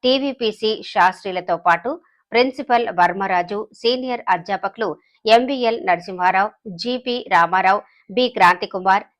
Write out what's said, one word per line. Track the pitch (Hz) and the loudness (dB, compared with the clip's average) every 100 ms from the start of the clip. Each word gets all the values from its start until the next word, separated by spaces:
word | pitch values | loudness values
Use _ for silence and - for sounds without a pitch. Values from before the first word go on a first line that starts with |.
టీవీపీసీ | 254 269 277 269 226 214 220 220 196 | 0 0 -2 -2 -4 -2 -4 -4 -4
శాస్త్రిలతో | 190 180 185 202 180 180 170 175 | 2 2 2 -6 -6 -4 -2 2
పాటు | 170 233 330 _ _ _ | 0 0 -8 _ _ _
ప్రిన్సిపల్ | 226 254 262 277 240 226 180 | 0 0 -2 0 0 0 0
వర్మరాజు, | 175 175 190 185 175 208 220 _ | 0 0 -2 -2 -2 -6 -8 _
సీనియర్ | 233 254 254 247 220 | -2 -2 -4 -6 -2
అధ్యాపకులు | 185 180 190 196 - 214 151 _ _ | -2 -2 -4 -6 -4 -6 -6 _ _
ఎంవీఎల్ | 220 226 254 277 233 233 190 | 2 4 4 -2 -2 -2 -2
నరసింహారావు, | 175 175 185 180 185 208 _ 220 170 | -2 -2 -2 0 2 -2 _ -16 -10
జీపీ | 240 247 254 247 - | -6 -6 -4 -6 0
రామారావు, | 180 170 185 190 208 - _ _ 196 | 2 4 2 2 0 -2 _ _ -2
బి | 247 226 | -2 4
క్రాంతికుమార్ | 233 226 214 190 185 190 - | 4 4 -2 -4 2 0 0